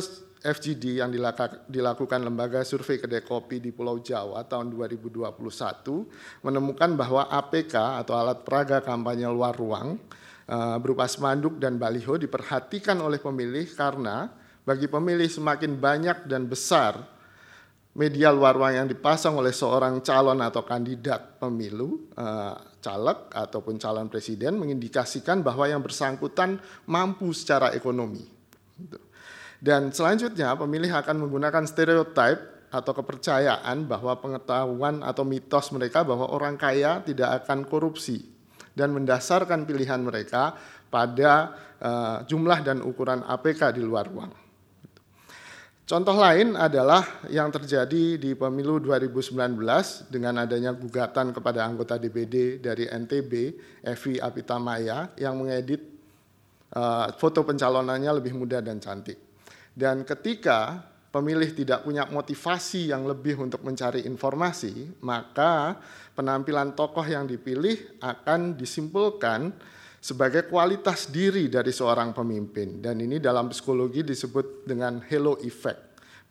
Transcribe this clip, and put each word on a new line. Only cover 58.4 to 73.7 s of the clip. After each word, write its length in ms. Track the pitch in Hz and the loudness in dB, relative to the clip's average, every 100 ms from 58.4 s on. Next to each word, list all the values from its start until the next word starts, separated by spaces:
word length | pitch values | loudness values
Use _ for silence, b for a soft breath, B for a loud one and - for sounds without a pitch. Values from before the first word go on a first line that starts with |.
| 123 123 | -4 -4
dan 140 | 113 107 | -4 -8
cantik. 500 | 98 98 101 - _ B B B B | -8 -10 -10 -14 _ B B B B
Dan 300 | - 135 135 | -2 0 0
ketika 760 | 131 147 220 233 165 117 110 180 - _ _ | -4 -4 -4 0 2 4 2 -6 -14 _ _
pemilih 460 | 143 147 160 156 156 | -2 0 0 0 0
tidak 240 | 131 127 | 0 0
punya 240 | 147 147 135 | 0 -4 -2
motivasi 880 | 147 143 143 170 175 - 185 160 | -4 -6 -6 -4 -4 -4 -4 -2
yang 160 | 135 135 | -2 -2
lebih 320 | 139 147 139 | -4 -4 -2
untuk 240 | 131 123 131 | -4 -6 -6
mencari 400 | 131 123 127 120 | -4 -2 -2 -4
informasi, 920 | 123 135 139 175 - 107 113 147 185 | -4 -2 0 -2 -2 -8 -8 -12 -10
maka 720 | 127 120 113 - 160 160 151 202 B B B | -6 -6 -4 2 4 4 0 -4 B B B
penampilan 640 | - 135 135 139 147 143 139 | -4 -2 0 0 0 0 -2
tokoh 280 | 151 156 160 | -2 -2 -4
yang 180 | 151 135 | -4 -4
dipilih 720 | 123 131 127 185 226 - - | -6 -6 0 0 0 -6 -10
akan 560 | 127 120 - 165 175 147 | -8 -4 0 2 0 -4
disimpulkan 960 | 123 - 156 190 208 208 120 113 165 - B B B B | -6 -6 -4 0 0 2 0 0 -4 -8 B B B B
sebagai 480 | - 127 131 151 165 | -8 0 2 2 2
kualitas 640 | 175 175 196 196 170 - | 4 4 2 0 -2 -4
diri 400 | 147 196 190 143 | 0 2 2 2
dari 180 | 123 123 127 | 2 0 0
seorang 400 | 123 117 117 117 | 2 2 0 -2
pemimpin. 640 | 117 107 104 - 101 101 | -4 -4 -6 -6 -6 -6
Dan 240 | 117 113 | -6 -4
ini 160 | 120 151 | -2 0
dalam 320 | 139 123 123 | 2 2 0
psikologi 500 | 113 - | -4 -2